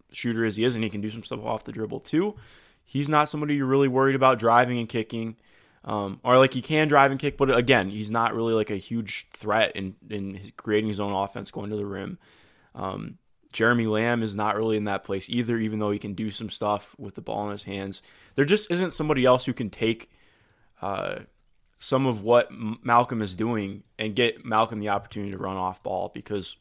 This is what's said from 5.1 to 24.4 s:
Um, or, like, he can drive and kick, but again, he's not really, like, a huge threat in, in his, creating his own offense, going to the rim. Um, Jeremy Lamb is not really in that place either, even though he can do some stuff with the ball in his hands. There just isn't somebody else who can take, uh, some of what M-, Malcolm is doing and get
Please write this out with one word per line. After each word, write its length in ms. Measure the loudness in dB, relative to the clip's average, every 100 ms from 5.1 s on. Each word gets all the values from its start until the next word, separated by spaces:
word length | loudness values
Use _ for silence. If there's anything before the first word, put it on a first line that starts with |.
| -6 -8 -10 _ _ _ _
Um, 360 | -6 -4 -4 -2
or, 140 | 6 8
like, 160 | 6
he 80 | 4
can 260 | 0 2 6
drive 200 | 6 6
and 100 | 4
kick, 180 | -4 0
but 200 | 2 4
again, 320 | 6 4 2
he's 220 | -4 -4
not 240 | 0 0 0
really, 180 | 0
like, 160 | 2 0
a 60 | -4
huge 520 | -4 -6 -6 -8 -12
threat 440 | -8 -2 2 0 -2
in, 200 | -8 -10 -12
in 240 | -10 -8 -12
his, 160 | -16 -10
creating 340 | 0 0 0
his 100 | -2
own 120 | -4
offense, 380 | -2 -4 -6 -12
going 220 | -10 -8
to 40 | -6
the 120 | -6
rim. 320 | -8 -10 -12 _ _ _ _ _ -10
Um, 420 | -8 -8 -10 -14 _ _ _
Jeremy 360 | 2 4 4 2
Lamb 340 | 0 0 0
is 140 | -2 -2
not 200 | -2 0
really 220 | 0 0
in 60 |
that 200 | -2 -4
place 240 | -4 -6 -4
either, 300 | -4 -2 -2
even 220 | -2 -2
though 100 | -2
he 80 | -2
can 160 | -6
do 160 | -6 -6
some 220 | -6 -10
stuff 440 | -4 -2 -2 -6 -16
with 160 | -16 -12
the 60 |
ball 240 | -8 -6 -6
in 40 |
his 120 | -8
hands. 400 | -10 -8 -8 -10 -16 -20 -4 0
There 100 | 2
just 240 | 2 2
isn't 240 | -2 -2
somebody 320 | -2 0 4 6
else 180 | 6
who 100 | 2
can 180 | -6 -8
take, 400 | -2 0 0 -8 _ _ _ _ _ _ _
uh, 380 | -6 -6 -6 -8 -12 _ _ _ _ _
some 260 | -2 0 2
of 160 | 0
what 300 | 4 4 4
M-, 260 | -4 -8 -6
Malcolm 400 | 2 4 4 -2
is 120 | -4 -4
doing 460 | -2 -2 -4 -8 -12 -8
and 180 | -4 0
get 300 | 0 0